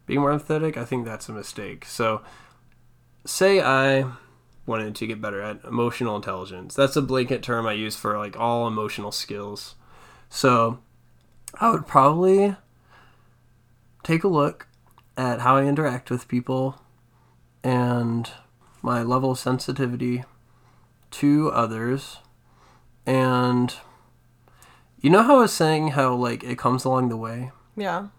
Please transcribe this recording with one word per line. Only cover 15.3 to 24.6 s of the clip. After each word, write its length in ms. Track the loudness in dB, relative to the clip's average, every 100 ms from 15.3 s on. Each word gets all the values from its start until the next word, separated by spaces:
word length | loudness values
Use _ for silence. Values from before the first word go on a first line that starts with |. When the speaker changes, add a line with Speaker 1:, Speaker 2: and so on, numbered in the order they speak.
| 0
Speaker 1:
how 160 | 4 4
I 80 |
interact 460 | 4 2 0 -2 -4
with 180 | -6 -4
people 520 | -4 -2 -2 -2 -6 _ _ _ _ _ _ _ _
and 680 | -2 0 2 0 0 -2 -4 -10 _ _ _ _
my 220 | -4 -2
level 300 | 0 0 0
of 60 | 0
sensitivity 840 | 0 -2 -2 -2 -2 -2 -4 -4 -6 _ _ _ _ _ _ _ _
to 380 | 0 4 4 2
others. 680 | 0 0 -2 -4 -4 -6 -20 _ _ _ _ _ _ _ _
And 680 | -2 2 2 2 2 2 0 -4 -18 -20 _ _ _ _ _ _